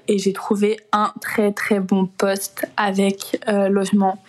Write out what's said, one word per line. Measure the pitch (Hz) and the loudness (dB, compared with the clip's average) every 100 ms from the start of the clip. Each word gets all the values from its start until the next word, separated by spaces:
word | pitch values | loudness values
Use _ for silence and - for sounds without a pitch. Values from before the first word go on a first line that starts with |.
| - | -2
et | 202 | 0
j'ai | 196 | 0
trouvé | 190 - 202 208 220 - | -2 -2 0 0 -2 -2
un | 208 214 - | 0 0 -4
très, | - - 208 | -4 0 0
très | 202 - 202 | 0 -2 0
bon | 190 196 185 | 2 0 0
poste | - 196 196 - - - - | 0 -2 -2 -6 -8 -6 -2
avec, | 208 196 196 196 - - - | -2 2 0 -2 -6 -6 -2
euh, | 202 196 | 0 2
logement. | 202 190 208 190 190 | 0 2 2 2 -2